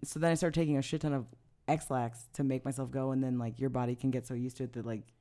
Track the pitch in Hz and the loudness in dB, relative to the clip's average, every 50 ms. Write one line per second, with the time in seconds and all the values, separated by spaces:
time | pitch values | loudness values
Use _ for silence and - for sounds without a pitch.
0 | - - - 156 160 170 165 156 185 165 151 165 165 151 147 139 135 - - - | -6 -8 -2 2 4 4 4 4 4 2 4 2 4 4 4 2 2 0 -2 -2
1 | - 151 139 135 117 - - - _ _ _ _ _ - 151 156 - - 135 127 | 0 0 0 0 -2 -6 -12 -20 _ _ _ _ _ 0 0 2 2 0 0 0
2 | 120 117 117 - - - - - 139 135 131 131 - 139 131 135 135 123 131 135 | 0 -2 -4 -8 -14 -8 -4 0 0 2 0 0 -2 -4 -4 -4 -4 -4 -2 -2
3 | 131 135 135 131 131 131 123 123 120 117 117 - 131 135 127 127 123 120 123 120 | 0 0 2 2 2 2 0 0 -2 -2 -2 0 0 0 2 2 0 0 0 0
4 | - 131 127 127 117 - 131 120 123 127 - - 131 120 120 120 107 117 113 104 | 0 0 0 0 -2 -4 -4 -4 -4 -4 -4 -6 -6 -6 -6 -6 -4 -4 -4 -6
5 | - - _ _ | -8 -12 _ _